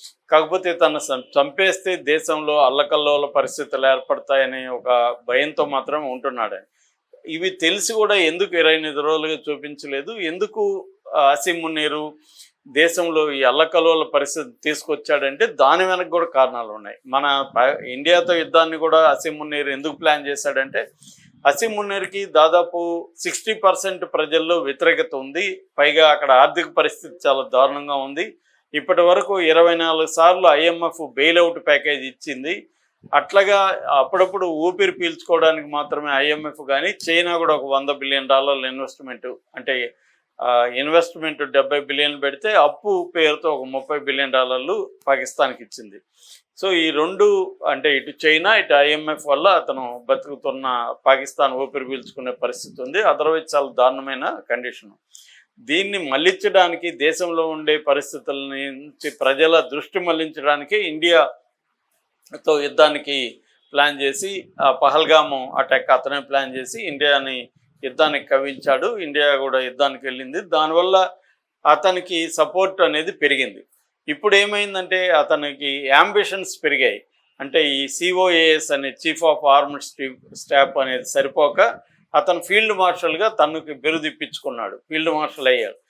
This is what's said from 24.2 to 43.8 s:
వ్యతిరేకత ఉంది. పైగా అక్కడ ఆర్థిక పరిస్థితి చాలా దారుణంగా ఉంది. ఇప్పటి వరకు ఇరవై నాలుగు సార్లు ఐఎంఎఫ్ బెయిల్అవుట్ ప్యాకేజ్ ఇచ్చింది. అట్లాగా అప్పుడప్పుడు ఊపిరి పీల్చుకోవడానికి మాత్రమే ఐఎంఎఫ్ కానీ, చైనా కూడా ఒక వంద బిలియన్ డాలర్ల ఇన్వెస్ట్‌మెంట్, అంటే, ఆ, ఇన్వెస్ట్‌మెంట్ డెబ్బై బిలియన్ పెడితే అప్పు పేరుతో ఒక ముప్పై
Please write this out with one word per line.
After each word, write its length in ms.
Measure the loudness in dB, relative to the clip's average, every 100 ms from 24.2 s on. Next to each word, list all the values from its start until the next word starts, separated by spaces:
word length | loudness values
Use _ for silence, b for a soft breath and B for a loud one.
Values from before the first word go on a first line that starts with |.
| 0 0 0 -2
వ్యతిరేకత 560 | -2 -2 0 0 -2
ఉంది. 480 | -6 -8 -6 -6 -8 _ 0
పైగా 320 | 2 6 4
అక్కడ 200 | 4 4
ఆర్థిక 380 | 6 6 2 -4
పరిస్థితి 460 | 0 -2 -2 -18 -4 -2
చాలా 240 | 0 0
దారుణంగా 400 | 2 2 0 -6
ఉంది. 420 | -6 -6 -8 -10 -12 _ _ _
ఇప్పటి 260 | -6 -2 2
వరకు 400 | 4 4 2 0
ఇరవై 360 | 2 6 6 4
నాలుగు 300 | 0 0 -2
సార్లు 400 | 4 4 6 6
ఐఎంఎఫ్ 680 | 6 4 0 -4 -6 -8
బెయిల్అవుట్ 520 | 0 4 4 4 2 0
ప్యాకేజ్ 380 | 0 0 -4
ఇచ్చింది. 600 | -6 -12 -12 -10 -8 -8 -12 _ _ _ -2
అట్లాగా 680 | -2 2 2 4 4 2 -2 0
అప్పుడప్పుడు 600 | 0 2 2 2 0 -4
ఊపిరి 460 | -2 -2 0 -2
పీల్చుకోవడానికి 760 | -2 -6 -6 -2 2 4 2 -4
మాత్రమే 420 | -8 -6 -6 -2
ఐఎంఎఫ్ 560 | 0 0 -2 -6 -10 -4
కానీ, 260 | -2 -2 -6 -2
చైనా 260 | 0 0 0
కూడా 180 | 0
ఒక 100 | 0
వంద 240 | 0 -2 -2
బిలియన్ 400 | -6 -2 -2 2
డాలర్ల 360 | 2 2 -2
ఇన్వెస్ట్‌మెంట్, 640 | -4 -8 -12 -14 -18 -14 -14
అంటే, 680 | -14 _ -12 -6 -4 -6 _ _ _ _ -6
ఆ, 240 | 0 2 2
ఇన్వెస్ట్‌మెంట్ 760 | -2 2 2 2 -4 -8 -6
డెబ్బై 380 | -2 0 2 0
బిలియన్ 420 | -2 -2 -2 -2
పెడితే 300 | -6 -4 0
అప్పు 600 | 4 4 2 -2 -2 -2 0
పేరుతో 380 | 2 2 -2
ఒక 100 | -4
ముప్పై 340 | -6 -10